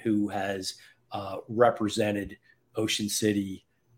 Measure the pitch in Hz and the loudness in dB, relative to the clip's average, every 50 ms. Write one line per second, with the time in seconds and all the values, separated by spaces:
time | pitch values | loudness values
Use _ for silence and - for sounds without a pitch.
0 | - 113 107 104 104 98 104 101 98 101 98 95 95 - - - - - _ _ | 0 2 2 2 2 0 -2 -2 -2 -2 -4 -4 -6 -8 -10 -10 -16 -20 _ _
1 | _ - - 104 98 95 95 - - - 107 113 120 113 - - 110 101 - 113 | _ -10 -8 -8 -8 -6 -8 -10 -8 -2 4 4 6 6 4 2 -2 -2 0 0
2 | 107 104 104 101 95 92 98 - _ _ _ _ _ _ - 110 110 107 - - | 0 0 0 -2 -4 -8 -12 -16 _ _ _ _ _ _ -4 -2 -2 0 0 -2
3 | 107 101 - - 110 107 101 101 98 95 92 - _ _ _ _ _ _ _ | -2 -2 -2 2 2 2 2 2 0 -4 -6 -12 _ _ _ _ _ _ _